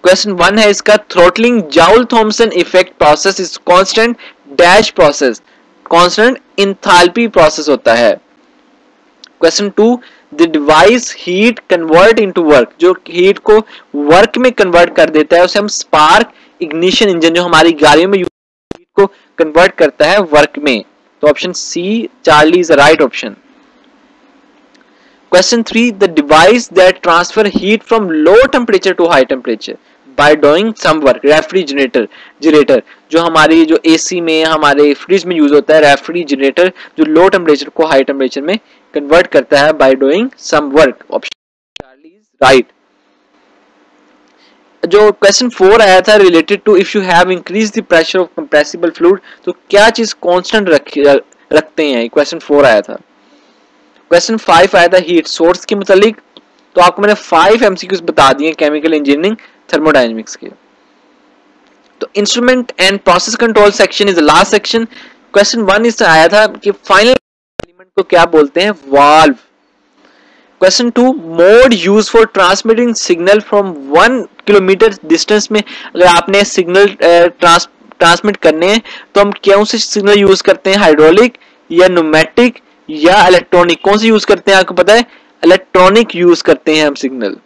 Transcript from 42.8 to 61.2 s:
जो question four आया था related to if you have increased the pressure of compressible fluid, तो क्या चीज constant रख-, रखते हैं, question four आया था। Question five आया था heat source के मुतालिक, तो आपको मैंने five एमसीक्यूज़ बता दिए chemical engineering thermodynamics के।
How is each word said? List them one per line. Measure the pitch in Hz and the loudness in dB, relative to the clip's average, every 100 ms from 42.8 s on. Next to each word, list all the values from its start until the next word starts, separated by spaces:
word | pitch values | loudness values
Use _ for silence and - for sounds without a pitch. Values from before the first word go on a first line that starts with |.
| _ _ _ _ _ _ _ _ _ _ _ _ _ _ _ _ _ _ _ _ | _ _ _ _ _ _ _ _ _ _ _ _ _ _ _ _ _ _ _ _
जो | 170 196 214 | -2 2 2
question | 196 196 196 247 | 2 -2 0 -4
four | - 190 226 | 0 2 4
आया | 208 185 | 4 2
था | 180 208 | 2 2
related | 190 170 156 202 214 | 4 2 -2 -4 0
to | 190 | 0
if | 190 214 | 0 -6
you | |
have | 185 175 180 | -2 0 0
increased | 180 175 185 220 226 | -4 -6 -6 -4 -6
the | - | -2
pressure | 170 165 190 | -2 0 -4
of | 175 - | -4 -8
compressible | 151 147 147 170 170 156 | -4 -2 -2 -4 -8 0
fluid, | 170 190 _ - | 0 0 _ -16
तो | - - _ | -14 -14 _
क्या | 202 220 | 2 2
चीज | 233 220 | 0 -8
constant | - 175 180 175 220 196 | -6 -4 -4 -2 -4 0
रख-, | 147 - - 143 139 - _ _ | -2 -2 -2 2 0 -2 _ _
रखते | 156 156 - 151 | -4 -2 -6 -4
हैं, | 123 117 | -4 -4
question | 151 143 165 | -4 -4 -8
four | - 143 | -2 2
आया | 139 110 | 2 2
था। | - - _ _ _ _ _ _ _ _ _ _ _ | -2 -14 _ _ _ _ _ _ _ _ _ _ _
Question | 170 - 226 | -2 -2 -6
five | - 170 190 190 | 0 2 2 2
आया | 170 | 2
था | 185 | 2
heat | 165 170 156 | 0 -4 -4
source | - 165 180 | -2 -2 -2
के | - | -4
मुतालिक, | 208 196 190 214 220 _ _ _ _ _ - | -8 0 2 2 -2 _ _ _ _ _ 0
तो | |
आपको | 175 175 | 0 2
मैंने | 202 | -2
five | 208 - 165 180 226 | -2 -2 0 2 2
एमसीक्यूज़ | 226 185 185 190 | 0 -4 -8 -8
बता | 165 - 135 | -6 0 0
दिए | 135 156 | 0 -4
chemical | 156 156 151 156 | -2 -4 -2 -4
engineering | 156 139 143 180 220 _ _ _ | -4 -2 -2 -2 -6 _ _ _
thermodynamics | 156 156 147 120 113 107 - | -4 0 0 -2 -6 -14 -20
के। | - _ _ _ _ _ _ _ | -20 _ _ _ _ _ _ _